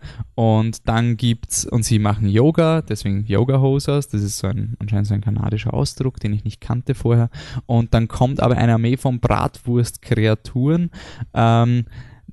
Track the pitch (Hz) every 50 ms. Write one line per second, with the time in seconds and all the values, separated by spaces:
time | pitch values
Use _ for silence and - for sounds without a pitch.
0 | - - - - - - - - 113 113 110 110 110 113 110 - - 123 113 113
1 | 117 120 117 107 123 117 113 - - - - - - - - 117 107 - 113 104
2 | 107 104 104 107 110 98 98 110 131 160 160 170 165 160 160 160 - - 107 -
3 | - 101 98 101 107 110 98 104 120 131 135 135 135 135 135 139 - - 143 143
4 | 139 - - 104 101 101 - - - 95 - 98 104 113 113 - 104 104 104 101
5 | 101 104 104 101 101 107 107 107 104 104 107 107 107 113 113 117 - - - -
6 | 127 131 - - - 104 104 104 - 107 - - - - 117 123 - - 127 -
7 | - 120 117 117 117 117 - - - - - 127 - - 120 117 117 110 - 113
8 | 113 - - - 123 131 139 - - 120 123 - 117 117 113 113 113 120 131 -
9 | - 135 127 117 - - 104 - - - - - - 123 120 120 117 - - -
10 | - - 123 110 110 110 107 - - - - 123 127 147 165 175 175 170 - -
11 | - - - - 120 - - - 113 113 117 117 120 120 120 123 117 - - -
12 | - - - - _ -